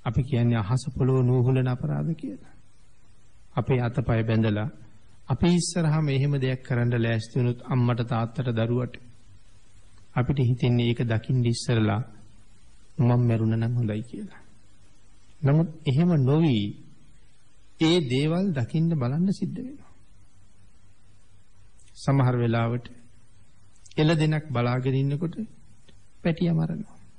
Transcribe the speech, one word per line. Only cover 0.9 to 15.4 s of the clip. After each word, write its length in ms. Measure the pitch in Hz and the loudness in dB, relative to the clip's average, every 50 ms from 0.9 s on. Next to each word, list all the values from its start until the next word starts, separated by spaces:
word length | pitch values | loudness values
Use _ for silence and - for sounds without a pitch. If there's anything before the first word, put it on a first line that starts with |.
| - - 135 127 131 131 | -2 0 2 2 4 4
නූහුලන 480 | 127 123 127 127 120 127 131 127 127 127 | 4 4 4 4 4 4 4 2 2 0
අපරාධ 440 | 123 123 - 151 147 143 151 156 165 | -2 -2 -2 -2 -2 -2 -2 -2 -4
කියලා. 400 | - - 269 285 - - - - - - - - - - - - - - - - - - - - - - - | -4 -6 -10 -10 -10 -14 -18 -20 -20 -20 -20 -20 -20 -20 -20 -20 -20 -20 -20 -20 -20 -20 -20 -20 -20 -20 -6
අපේ 300 | - - 110 - 139 123 | -4 -4 0 2 2 2
අතපය 420 | 123 120 123 - 113 - 117 113 | 2 2 0 0 0 2 2 2
බැඳලා 460 | 110 113 110 110 110 110 104 104 107 147 - - - - - - - - - - - | 2 2 2 4 4 2 2 0 -2 -4 -6 -10 -18 -18 -18 -18 -18 -20 -18 -18 -4
අපි 240 | - 139 - - 170 | -2 0 2 4 4
ඉස්සරහම 560 | 175 175 165 - - 180 160 156 151 156 156 147 | 4 4 2 0 0 0 2 4 4 4 2 2
එහෙම 260 | 135 135 135 143 143 | 2 2 2 2 2
දෙයක් 260 | 139 131 131 131 127 | 2 0 0 -2 -2
කරන්න 320 | - - 127 120 120 120 120 117 | -2 -2 0 2 2 2 2 2
ලෑස්ති 360 | 113 117 117 113 110 - - | 2 2 2 0 -2 -2 -2
වුණොත් 260 | 135 123 120 120 - - | 0 2 2 0 -2 -4
අම්මට 360 | - - 127 120 120 123 120 120 | -2 2 2 4 2 2 0 0
තාත්තට 440 | 113 117 113 117 113 - - 123 127 117 | -2 0 -2 -2 -2 -2 -4 -2 -2 0
දරුවට 400 | 110 113 113 120 123 123 120 - - - - - - - - - - - - - - - - - - - - - - - - | 0 0 2 0 0 0 -4 -6 -12 -18 -18 -20 -20 -20 -20 -20 -18 -18 -18 -20 -20 -20 -18 -18 -18 -18 -18 -18 -20 -20 -6
අපිට 300 | - 123 123 - 147 139 | -2 -2 0 0 2 2
හිතෙන්නේ 480 | 131 117 127 120 - 123 120 120 120 117 | 4 2 2 2 2 2 4 4 4 2
ඒක 120 | 117 - | 0 0
දකින්න 440 | 131 117 113 110 - - 135 127 120 | 0 0 0 -2 0 0 0 2 2
ඉස්සරලා 580 | 117 117 - - - 123 113 110 104 101 107 127 - - - - - - - - - - - - - - - - - - | 2 0 0 0 0 2 2 4 2 2 0 -2 -6 -10 -18 -18 -18 -18 -18 -18 -18 -18 -18 -18 -18 -18 -18 -18 -16 -2
මම 260 | - 127 120 120 123 | 2 4 4 4 4
මැරුණ 340 | 123 117 113 110 113 110 113 | 4 4 2 2 2 2 2
නම් 200 | 113 113 113 120 | 2 0 0 0
හොඳයි 280 | 120 120 107 104 107 | 0 0 0 -2 -4
කියලා. 380 | 113 - - - 220 185 - - - - - - - - - - - - - - - - - - - - - | -6 -8 -12 -12 -12 -14 -14 -18 -20 -20 -20 -20 -20 -20 -20 -20 -20 -20 -20 -20 -20 -20 -20 -20 -20 -20 -12
නමුත් 320 | - | -2